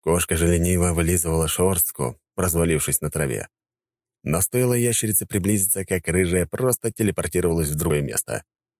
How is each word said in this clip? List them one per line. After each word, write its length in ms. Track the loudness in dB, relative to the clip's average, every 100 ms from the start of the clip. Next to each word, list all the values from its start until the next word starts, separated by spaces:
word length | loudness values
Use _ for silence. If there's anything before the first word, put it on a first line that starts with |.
Кошка 340 | 2 0 0 2
же 120 | 2
лениво 460 | 2 2 2 2
вылизывала 540 | 2 2 0 0 0 -2
шорстку, 720 | 0 0 2 -4 -4 -6 -6 _ -4
развалившись 680 | -2 2 2 2 0 -2
на 80 | -2
траве. 380 | -2 -2 -2 -8 _ _ _ _ _ _ _
Но 180 | -4 -2
стоило 320 | 0 0 2
ящерице 520 | 2 2 0 0 -2 -2
приблизиться, 600 | -2 0 0 0 -2 -2
как 220 | -4 0
рыжая 380 | 0 2 0 -2
просто 460 | -2 -2 0 -4
телепортировалась 760 | 0 -2 0 -2 0 0 0 0
в 60 | -2
другое 260 | 0 0
место. 420 | -2 -4 -6 -8 -10 _ _ _